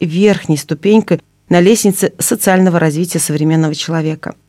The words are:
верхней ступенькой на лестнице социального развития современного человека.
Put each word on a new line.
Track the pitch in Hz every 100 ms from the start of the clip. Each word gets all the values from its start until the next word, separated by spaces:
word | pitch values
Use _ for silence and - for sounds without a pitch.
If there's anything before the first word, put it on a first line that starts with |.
верхней | 175 170 208 175 - 151
ступенькой | - 151 196 220 214 165 _ _ -
на | 175
лестнице | 180 226 208 190 190 -
социального | - - 202 185 185 170
развития | 160 151 175 165
современного | - 151 156 160 156 156
человека. | - 165 156 156 - -